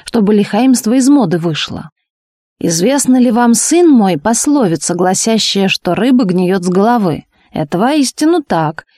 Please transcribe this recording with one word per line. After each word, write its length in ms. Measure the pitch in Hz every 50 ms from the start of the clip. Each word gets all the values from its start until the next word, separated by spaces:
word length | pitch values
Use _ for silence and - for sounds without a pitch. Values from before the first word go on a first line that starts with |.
| -
чтобы 300 | - - 233 196 196 214
лихоимство 600 | 202 208 - - 208 254 262 254 - - 214 247
из 140 | 269 247 269
моды 280 | 285 285 220 160 175 170
вышло? 520 | 165 170 151 - - - - - - - _ _ _ _ _ _ _ _ _ _ _ _ _ -
Известна 600 | - 175 170 160 180 247 277 285 - - 254 254
ли 100 | 240 254
вам, 240 | 214 240 240 240 233
сын 340 | 233 - - 311 339 359 320
мой, 300 | 277 226 202 190 175 143
пословица, 800 | - 214 233 - - 294 285 294 240 180 165 156 - - 175
гласящая, 720 | 175 185 185 185 - - 226 226 208 - - - 196 196 185
что 260 | - - - 180 170
рыба 300 | 175 214 269 262 247 247
гниет 400 | 180 175 185 185 175 190 196 175
с 40 | 190
головы? 540 | 175 190 202 233 240 240 202 175 147 - - _ _ _ _ _ -
Это 260 | - 156 - - 170
воистину 640 | 214 262 302 311 269 240 - - 302 320 349 349 285
так, 420 | - 202 165 160 151 156 - - _ _